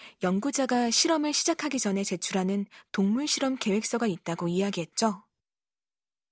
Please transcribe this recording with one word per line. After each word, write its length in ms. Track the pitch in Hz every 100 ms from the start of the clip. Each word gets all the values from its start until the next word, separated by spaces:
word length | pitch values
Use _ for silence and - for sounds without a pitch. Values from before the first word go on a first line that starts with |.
| - -
연구자가 680 | 180 190 269 277 254 247 240
실험을 420 | 226 320 320 302
시작하기 460 | 294 - 330 311 269
전에 260 | 214 196
제출하는 600 | 196 180 - 196 185 202 202 - -
동물 340 | - 196 226 294
실험 300 | - 269 262
계획서가 520 | 220 202 220 233 233
있다고 400 | 170 - 165 175
이야기했죠. 760 | 175 202 196 160 - 226 196 - _ _ _ _ _ _ _ _ _ _